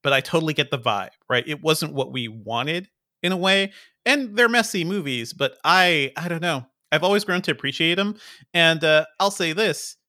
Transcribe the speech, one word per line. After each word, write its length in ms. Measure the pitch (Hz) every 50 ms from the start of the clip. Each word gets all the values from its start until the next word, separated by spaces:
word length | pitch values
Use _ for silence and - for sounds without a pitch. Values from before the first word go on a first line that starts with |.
| -
but 100 | 143 139
I 80 | 135
totally 320 | 135 - - 160 160 156 147
get 160 | - 143 -
the 80 | 151
vibe, 320 | 123 113 120 104 101 95 - - _ _
right? 160 | - 127 120 120
It 160 | - 151 143 156
wasn't 300 | 160 160 - 165 147 143
what 160 | 135 131 131
we 160 | 131 131 120
wanted 600 | 110 110 113 101 107 113 117 131 151 165 180 185 - _ _ _ _ _ _ -
in 80 | 180
a 60 | 185
way, 340 | 175 185 190 196 196 196 196 - - - _ _ _ -
and 320 | 240 277 285 262 214 208
they're 100 | 240 240
messy 360 | 226 240 240 220 - - 185 160
movies, 500 | 170 202 202 156 147 127 120 117 - -
but 240 | - 143 131 - _ -
I, 480 | 156 180 185 180 180 165 147 135 135 -
I 120 | 151 170
don't 160 | 175 170 160 175
know. 240 | 175 151 131 120 - _ _ _ _
I've 120 | 151 156 170
always 200 | 190 202 202 202
grown 180 | - 180 185 185
to 80 | -
appreciate 460 | 143 - - 139 135 - 165 165 175
'em, 200 | 190 202 208 214 - - - - - - _ -
and, 300 | 170 165 165 165 156 165
uh, 220 | 156 156 156 156 - _ -
I'll 120 | 196 202
say 220 | 202 - 175 160 156
this, 440 | 190 220 190 147 - - - - _ _